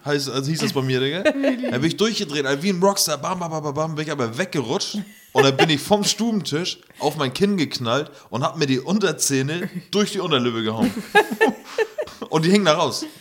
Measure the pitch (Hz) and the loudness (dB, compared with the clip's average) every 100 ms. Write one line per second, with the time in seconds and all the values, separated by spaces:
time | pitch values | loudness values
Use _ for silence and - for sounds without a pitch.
0 | 147 147 135 123 139 156 139 139 131 127 | -2 -2 0 -2 -2 -2 -2 0 0 0
1 | 131 165 302 277 269 247 123 120 156 147 | 0 0 0 2 0 0 -2 0 0 2
2 | 214 208 180 147 135 139 185 180 196 196 | 0 0 -4 -2 -2 0 0 2 2 2
3 | - 143 160 185 170 156 151 139 160 156 | 0 -2 -4 -4 -4 -4 -4 -2 -4 -4
4 | 156 143 117 117 190 160 117 180 - 208 | -4 -2 -2 -2 -4 -2 -2 -2 -4 -6
5 | - - - 139 135 135 160 147 - 208 | -8 -14 -2 4 4 4 4 2 2 2
6 | 202 - 226 214 143 147 180 - - - | 2 0 0 -2 -2 -4 -4 -8 -14 -4
7 | 143 151 135 127 196 196 143 - 120 127 | -2 0 -2 2 2 2 -2 -2 0 0
8 | 156 - - 117 160 165 147 131 139 208 | -2 -10 -10 -4 -2 0 2 2 2 2
9 | 190 156 - 139 135 165 185 180 - 190 | 2 0 0 0 0 -4 -6 -8 -4 0
10 | 202 196 175 139 123 117 110 110 247 - | 0 -2 0 2 2 0 -2 0 0 -2
11 | - 415 427 214 440 - - - 427 - | 0 2 2 2 0 0 -8 -6 -6 -6
12 | - - - 160 160 208 180 156 151 107 | -10 -10 -2 0 4 4 4 4 2 -2
13 | 311 - | -8 -10